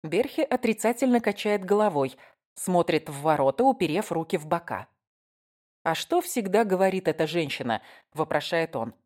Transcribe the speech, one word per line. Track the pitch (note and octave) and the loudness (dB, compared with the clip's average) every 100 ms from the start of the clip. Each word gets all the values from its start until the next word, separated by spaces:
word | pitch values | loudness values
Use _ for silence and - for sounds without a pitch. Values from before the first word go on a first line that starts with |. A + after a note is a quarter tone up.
Берхе | D#3 E3+ C4 - | -2 -2 0 -2
отрицательно | D#4 B3 A3+ A3 A3 A#3+ C4 B3 | 0 0 0 0 0 0 2 2
качает | A#3 G3 G#3 G#3 | 2 -2 -2 -2
головой, | F#3+ G3+ G#3+ D3+ C3+ - - _ _ - | 2 2 2 2 -2 -4 -20 _ _ -10
смотрит | - F3+ E3+ D#3+ D3+ | 0 0 2 0 -2
в | C#3+ | -4
ворота, | D3+ D3+ C3+ - | 0 2 2 4
уперев | C4 C4 F3 E3+ - | 2 2 0 0 -2
руки | E3 D#3+ F3+ | -4 -2 -4
в | D3+ | -2
бока. | E3+ E3+ F#2+ - _ _ _ _ _ _ _ _ _ | -4 -4 -10 -10 _ _ _ _ _ _ _ _ _
«А | E3 | -4
что | E3 - E4+ | -4 0 -2
всегда | F4 - G3+ G3+ | 0 -4 0 0
говорит | A3 F#3 F#3+ F#3 F3+ | 2 2 2 2 -2
эта | D3+ D#3+ | -2 -2
женщина?» | E3+ D3+ - A#2+ A2 - - _ | -2 -4 -4 -2 -4 -4 -20 _
вопрошает | - D#3 D3+ - E3 D#3+ D3 | -6 -2 -2 0 -2 -2 -4
он. | A#2 - | -8 -10